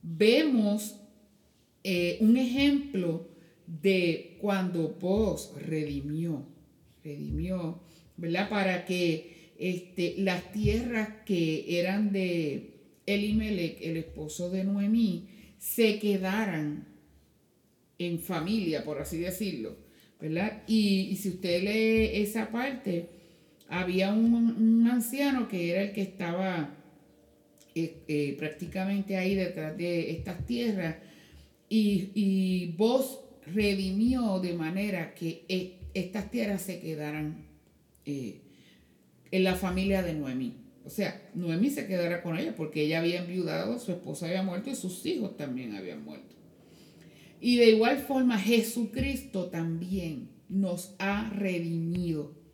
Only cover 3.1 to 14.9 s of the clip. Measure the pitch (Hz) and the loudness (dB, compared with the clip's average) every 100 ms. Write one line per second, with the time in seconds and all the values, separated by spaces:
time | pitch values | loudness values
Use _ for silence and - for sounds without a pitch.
3.1 | 165 - - - _ - 165 196 190 175 | -2 -6 -20 -20 _ -14 -2 2 4 2
4.1 | 160 - - 202 196 185 170 156 - 185 | 0 -4 -6 -2 0 0 0 -2 -2 0
5.1 | 202 214 151 - 143 160 160 151 139 143 | 2 2 -2 -8 -12 -6 -4 -2 -4 -4
6.1 | 151 170 147 135 - - _ _ _ 156 | -4 -4 -4 -8 -18 -20 _ _ _ -14
7.1 | 147 147 147 175 185 165 175 - - - | -10 -6 -4 -4 -4 -4 -8 -16 -20 -20
8.1 | - 170 175 202 208 190 180 - 180 175 | -10 -2 0 0 2 2 0 -2 0 2
9.1 | 160 - - - - 180 180 - - 175 | 0 -4 -20 -20 -6 -4 -4 -6 -2 -2
10.1 | - 190 180 - 208 220 233 240 233 214 | 0 0 0 -4 0 2 2 0 -2 -2
11.1 | - - 185 165 156 - 175 180 202 208 | -6 -2 2 2 0 -2 0 0 2 2
12.1 | 196 185 170 156 135 - - - _ - | 2 0 0 0 -4 -8 -20 -20 _ -2
13.1 | 202 208 214 214 196 165 - - 165 160 | 0 2 0 0 0 -2 -4 -4 -4 -6
14.1 | - 151 - 175 190 190 202 202 | -10 -10 -6 -4 -2 0 0 2